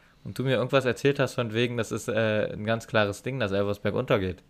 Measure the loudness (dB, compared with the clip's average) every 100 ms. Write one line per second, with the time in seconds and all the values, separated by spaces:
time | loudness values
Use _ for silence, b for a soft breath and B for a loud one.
0 | b b -10 -4 0 2 2 2 2 2
1 | 2 2 0 -2 -2 0 0 0 -4 -4
2 | -2 0 2 2 -2 -2 -2 -2 0 2
3 | 2 0 -6 -2 0 2 0 0 -2 -2
4 | 2 2 0 -4 -12